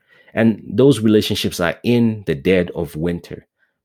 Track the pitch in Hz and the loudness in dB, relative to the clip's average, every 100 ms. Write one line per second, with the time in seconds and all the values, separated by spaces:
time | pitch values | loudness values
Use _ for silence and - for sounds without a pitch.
0 | _ _ _ - 113 104 - 101 139 113 | _ _ _ 0 0 0 -4 2 4 4
1 | 110 107 104 101 101 - 87 - - 120 | 4 2 2 -2 -4 -2 -4 -2 0 2
2 | 117 110 101 71 80 92 85 - 80 78 | 2 -2 -6 -4 0 0 0 -4 -8 -6
3 | 85 87 - - - _ _ _ | -6 -6 -10 -18 -18 _ _ _